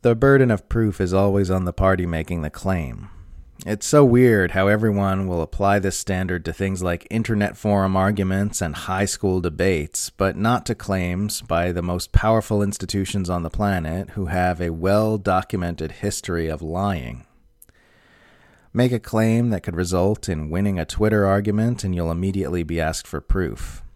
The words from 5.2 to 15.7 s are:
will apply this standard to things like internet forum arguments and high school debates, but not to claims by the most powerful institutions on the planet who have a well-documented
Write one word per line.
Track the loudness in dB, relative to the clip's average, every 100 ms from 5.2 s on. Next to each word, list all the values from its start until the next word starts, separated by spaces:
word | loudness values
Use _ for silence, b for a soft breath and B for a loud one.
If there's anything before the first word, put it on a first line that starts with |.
| -2
will | -2
apply | -4 0 2 2
this | 0 -4
standard | -4 -4 -2 -4
to | -6
things | -4 -4 -2
like | -2 -4 -4
internet | -4 0 0 0 -2
forum | 0 2 2 2
arguments | 2 2 0 0 -2 -2
and | -6
high | -6 -6 -2 -2
school | -2 0 0
debates, | -2 0 0 0 -2 -8 -10
but | _ -2 0
not | 0 0 -2
to |
claims | -8 -4 -2 -2 -2 -4 -6
by | -2 -2 0
the | -2
most | -2 -4 0
powerful | 0 2 0 0 -2
institutions | -2 -4 -6 -4 -2 -4 -4
on | -4
the | -4
planet | -2 0 0 -2 -6 -8
who | -6 -4
have | 0 0 0
a | -4
well-documented | -2 2 2 2 0 0 0 0 -4 -4